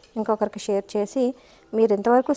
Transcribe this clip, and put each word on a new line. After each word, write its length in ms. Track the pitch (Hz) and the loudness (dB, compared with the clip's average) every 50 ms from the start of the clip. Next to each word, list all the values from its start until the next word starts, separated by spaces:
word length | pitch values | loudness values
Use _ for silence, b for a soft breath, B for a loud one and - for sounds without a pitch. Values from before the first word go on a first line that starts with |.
| - _ _ | -20 _ _
ఇంకొకరికి 440 | 226 214 - 220 208 208 208 - 208 - | -6 -4 -2 -2 -2 -2 -4 -6 -8 -6
షేర్ 200 | - 202 196 196 - - | -4 -2 -4 -4 -4 -4
చేసి, 300 | 214 202 202 - 269 247 240 262 B B B B B B _ - | -4 -4 -4 -2 -2 -2 -2 -2 B B B B B B _ 0
మీరు 160 | 220 220 220 208 196 | 2 2 2 2 2
ఇంతవరకు 340 | 202 233 240 254 254 - 294 | 2 2 2 4 2 2 0